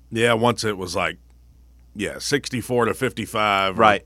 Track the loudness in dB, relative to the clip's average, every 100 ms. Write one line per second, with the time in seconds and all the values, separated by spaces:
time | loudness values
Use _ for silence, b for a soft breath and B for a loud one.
0 | -8 0 2 4 2 0 -4 -4 -6 -4
1 | -4 -6 _ -20 -20 -20 -20 -20 -18 -8
2 | -6 -6 -4 -4 -4 -8 -2 0 0 0
3 | -4 -4 -6 0 2 2 0 4 4 4